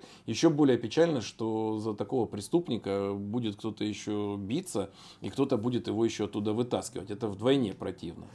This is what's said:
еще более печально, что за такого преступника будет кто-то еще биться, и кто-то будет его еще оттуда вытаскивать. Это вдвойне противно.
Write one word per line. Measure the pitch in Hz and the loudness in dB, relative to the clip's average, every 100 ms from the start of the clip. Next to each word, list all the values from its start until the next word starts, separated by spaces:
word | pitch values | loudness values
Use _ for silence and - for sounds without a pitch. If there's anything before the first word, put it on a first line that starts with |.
| - - - | -6 -12 -6
еще | 110 165 | 4 4
более | 147 143 120 | 6 6 4
печально, | 110 - 170 135 | 2 4 4 2
что | 101 - 113 110 110 110 | -2 -4 -2 0 0 0
за | 110 | -2
такого | 104 107 131 104 | -2 -2 0 0
преступника | 104 - 170 170 110 98 98 98 | -4 0 0 2 -2 0 0 0
будет | 101 101 120 110 101 | -2 -4 -2 -2 -4
кто-то | 110 107 | -6 -4
еще | 107 98 107 104 101 101 | -4 -4 -4 -2 -2 -4
биться, | 98 147 - 104 95 - - - | -2 -4 -2 -4 -4 -8 -20 -12
и | 104 | -4
кто-то | - 139 120 | 0 2 2
будет | 120 117 110 | 2 -2 0
его | 104 113 | 2 2
еще | - 101 | 2 -2
оттуда | 107 107 | -2 0
вытаскивать. | 107 120 101 - 87 98 | 0 0 -2 -4 -10 -8
Это | 101 110 | -6 -4
вдвойне | 98 120 139 107 | 0 2 4 2
противно. | 90 95 90 85 82 85 | -2 -8 -6 -10 -12 -10